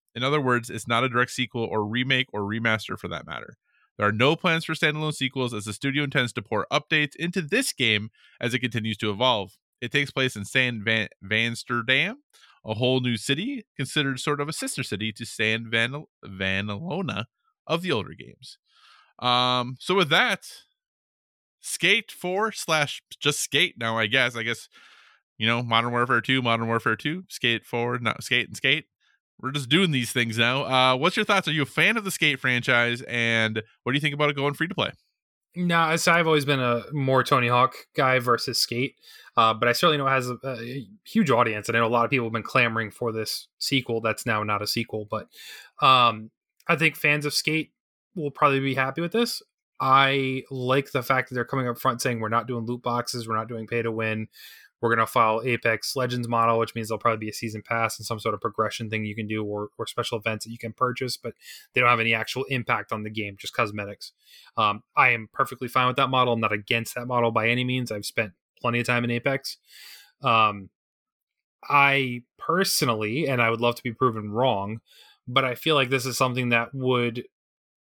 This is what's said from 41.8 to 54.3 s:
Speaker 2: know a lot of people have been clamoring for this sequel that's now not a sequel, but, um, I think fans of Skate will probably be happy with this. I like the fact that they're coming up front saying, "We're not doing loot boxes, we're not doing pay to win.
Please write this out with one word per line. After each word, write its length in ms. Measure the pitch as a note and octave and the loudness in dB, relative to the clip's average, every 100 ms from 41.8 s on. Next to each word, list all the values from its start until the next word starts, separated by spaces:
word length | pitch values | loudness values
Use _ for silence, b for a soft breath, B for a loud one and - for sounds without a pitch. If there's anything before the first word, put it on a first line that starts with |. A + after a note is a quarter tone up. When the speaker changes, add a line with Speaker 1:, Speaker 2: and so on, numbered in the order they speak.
Speaker 2:
know 60 | A2+ | 4
a 20 | |
lot 160 | A#2+ | 4
of 60 | A2+ | 2
people 160 | C3 A#2 | 0 0
have 60 | |
been 100 | A2+ | -4
clamoring 480 | G#2+ C3 A#2+ A2+ G#2+ | 0 2 4 2 -4
for 220 | - A#2 | -4 -4
this 360 | A2 A2 - - - | -4 -4 -8 -10 -8
sequel 420 | - C#3 B2+ A2+ | -2 -2 0 -2
that's 260 | A2 G#2+ B2 | -2 -2 -2
now 160 | G#2+ | -2
not 180 | G#2 G#2 | 0 -2
a 40 | G#2 | -2
sequel, 420 | B2 A2+ A2 G#2+ | -4 -4 -8 -8
but, 180 | G#2+ - B B B B B | -10 -10 B B B B B
um, 460 | C#3+ B2+ A#2+ A2 A2 _ _ _ - | 6 8 6 2 -6 _ _ _ -2
I 80 | E3 | 2
think 200 | D#3 - | 2 2
fans 280 | D3+ D3 | 0 2
of 80 | D3 | 0
Skate 400 | - - D#3+ - _ _ _ _ | -2 -2 -2 -4 _ _ _ _
will 160 | F#3 D3 | -8 -6
probably 300 | - D3 C3+ | 2 2 4
be 140 | C3+ | 0
happy 260 | C3 C3 C3 | 0 -2 -2
with 120 | E3+ | -2
this. 300 | A3 A#3+ - - _ _ - | 0 0 -4 -12 _ _ -4
I 640 | C3 C3+ C3+ C#3 C3 C3 - | 4 6 6 4 0 -4 -6
like 400 | C3+ B2+ C3+ C3+ | -4 2 2 2
the 140 | C3+ | -2
fact 240 | B2 C3 B2+ | 0 0 0
that 80 | B2+ | -4
they're 80 | |
coming 240 | A#2+ C3+ B2 | -2 -2 -2
up 100 | A#2 | -2
front 240 | C3 A#2 | -2 0
saying, 160 | C3 A#2 | -2 -2
"We're 100 | A2 | 0
not 200 | A#2 A#2+ | -2 -2
doing 180 | A#2+ A2+ | -4 -6
loot 160 | B2 | -4
boxes, 460 | B2 A#2 A#2 B2 A2+ | -2 -2 -2 -6 -4
we're 80 | A2 | -4
not 120 | A2 | -4
doing 200 | A#2 A2 | -8 -4
pay 120 | A#2 | -2
to 120 | A2+ | -2
win. 340 | A2 A2 A2 A2 | -2 -2 -4 -6